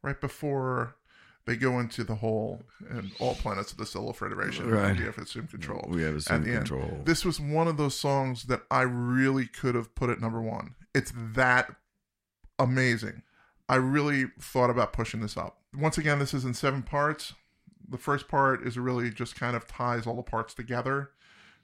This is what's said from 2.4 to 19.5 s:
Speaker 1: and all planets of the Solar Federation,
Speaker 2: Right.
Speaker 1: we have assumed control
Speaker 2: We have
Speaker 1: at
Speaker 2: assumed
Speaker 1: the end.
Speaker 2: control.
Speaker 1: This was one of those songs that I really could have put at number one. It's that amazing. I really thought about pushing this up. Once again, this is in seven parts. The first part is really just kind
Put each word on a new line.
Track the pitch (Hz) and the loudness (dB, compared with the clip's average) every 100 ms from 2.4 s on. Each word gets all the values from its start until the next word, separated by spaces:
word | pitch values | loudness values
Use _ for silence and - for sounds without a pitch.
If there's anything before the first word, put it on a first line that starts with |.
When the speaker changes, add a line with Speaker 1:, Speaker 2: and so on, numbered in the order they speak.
| 107 92 - - - | -2 -6 -14 -20 -12
Speaker 1:
and | 120 98 - | -8 -8 -2
all | 120 | -2
planets | - - 98 101 | 0 -2 -2 -6
of | - | -8
the | 104 | -8
Solar | 92 - | -6 -6
Federation, | - 101 98 101 95 120 | -6 -6 -4 -4 -2 2
Speaker 2:
Right. | 110 101 95 | 4 4 2
Speaker 1:
we | 110 | -2
have | - | -6
assumed | - - - | -10 -10 -10
control | - 71 - - | -10 -8 -8 -4
Speaker 2:
We | 85 | 0
have | 80 | 0
Speaker 1:
at | 76 | -2
Speaker 2:
assumed | 73 76 | 0 2
Speaker 1:
the | 76 | 2
end. | 120 67 | 0 -2
Speaker 2:
control. | 65 71 - | -2 -4 -2
Speaker 1:
This | 98 165 | 2 2
was | 185 156 | 2 -2
one | 147 156 165 | 0 2 2
of | 151 | 2
those | 147 - | 0 0
songs | 147 139 135 120 | 0 2 0 -4
that | 127 123 - | -2 -4 2
I | 131 | 2
really | 127 123 120 127 131 135 123 | 2 2 2 4 4 4 0
could | - 131 | -2 0
have | 120 113 - | 0 -2 -2
put | 123 | 0
at | 120 | 0
number | 113 113 | -2 -2
one. | 113 113 - - - | -4 -6 -8 -14 -2
It's | 139 127 120 | -2 -2 -8
that | 113 113 127 123 - - _ _ _ _ _ _ - - | -4 2 6 6 4 -6 _ _ _ _ _ _ -20 0
amazing. | 127 131 127 117 110 - - _ _ _ - | 2 6 4 4 0 -10 -18 _ _ _ 2
I | 131 | 4
really | 131 143 147 139 131 - | 4 4 4 2 0 -6
thought | - 131 123 | -4 2 4
about | 120 107 | 4 2
pushing | - 110 110 | 0 -4 -4
this | 107 - | -6 -6
up. | 95 - _ | -8 -10 _
Once | 139 156 165 | -2 0 2
again, | 151 147 | 2 2
this | 139 | 2
is | 139 | 0
in | 127 | -2
seven | 120 143 139 | 2 2 2
parts. | - 143 147 151 - - _ _ - _ - | -2 2 2 0 -8 -14 _ _ -20 _ -12
The | 127 | -8
first | - 143 - | 0 0 2
part | 143 135 131 127 | 4 6 4 -2
is | 120 | -2
really | 123 123 120 | -2 0 -2
just | 107 117 | -4 -8
kind | - 123 | -4 -2